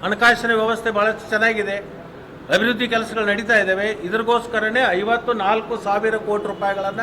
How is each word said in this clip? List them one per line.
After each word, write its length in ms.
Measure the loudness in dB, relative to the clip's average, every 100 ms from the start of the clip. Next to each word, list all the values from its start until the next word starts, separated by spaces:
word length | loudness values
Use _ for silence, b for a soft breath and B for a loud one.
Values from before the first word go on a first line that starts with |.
ಹಣಕಾಸಿನ 500 | -2 4 4 4 2
ವ್ಯವಸ್ಥೆ 380 | 2 2 0 -2
ಭಾಳಷ್ಟು 380 | 0 0 0 -4
ಚೆನ್ನಾಗಿದೆ, 480 | 0 2 0 -2 -4 -8 -16 -18 -18 -18 -18 -2
ಅಭಿವೃದ್ಧಿ 340 | 2 2 0 0
ಕೆಲಸಗಳು 380 | 0 -2 -2 0
ನಡೀತಾ 340 | 0 2 2
ಇದ್ದಾವೆ. 300 | 4 2 0
ಇದ್ರಿಗೋಸ್ಕರನೇ 880 | -4 -4 -2 2 0 2 -2 0 2 2
ಐವತ್ತು 440 | 2 2 0 0
ನಾಲ್ಕು 440 | 0 2 0 0 -6
ಸಾವಿರ 400 | -2 0 0 -2
ಕೋಟಿ 300 | -2 -2 -2
ರೂಪಾಯಿಗಳನ್ನ 540 | -2 -2 0 -4 -2